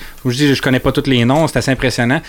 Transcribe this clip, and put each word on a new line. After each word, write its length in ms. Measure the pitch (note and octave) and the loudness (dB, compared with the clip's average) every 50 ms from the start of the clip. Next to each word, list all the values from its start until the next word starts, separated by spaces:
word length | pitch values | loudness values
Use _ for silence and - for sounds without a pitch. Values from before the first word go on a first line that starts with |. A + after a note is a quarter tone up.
| - - - - - | -10 -18 -14 -6 -4
où 80 | C3 | -4
je 60 | B2 | -2
dis, 180 | B2 D3 C#3+ C3+ | 0 2 2 2
je 60 | - | 2
connais 200 | - C#3 B2+ B2+ | 0 0 0 0
pas 120 | - C#3+ B2+ | 0 0 0
tous 140 | - B2+ C3+ | 0 0 2
les 160 | C3+ A#2+ A#2 | 2 2 2
noms, 240 | A#2 C3 D#3 E3 D3 | 2 2 2 2 0
c'est 80 | - C3 | 0 -2
assez 120 | A2+ - | 0 0
impressionnant. 500 | C3+ B2 - B2+ - - A#2+ A#2 C3 E3 - | -2 0 0 -2 0 0 0 0 0 -2 -4